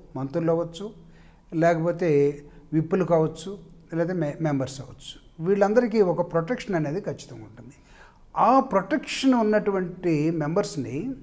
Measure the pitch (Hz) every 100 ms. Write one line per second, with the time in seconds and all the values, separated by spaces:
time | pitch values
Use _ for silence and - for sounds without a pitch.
0 | - 131 135 170 165 165 170 165 202 -
1 | - - - - _ 160 170 170 165 170
2 | 180 143 143 143 - - - 156 160 190
3 | 175 170 160 - 196 202 - - - 165
4 | 170 185 147 143 156 139 127 - 110 -
5 | - - - - 165 202 196 220 240 220
6 | 185 165 175 165 165 247 - 180 151 165
7 | 208 147 - 117 107 110 120 - _ -
8 | - _ - - 190 262 - 190 185 302
9 | - - 269 240 214 214 208 190 180 -
10 | 180 151 156 165 147 170 151 151 113 131
11 | 233 269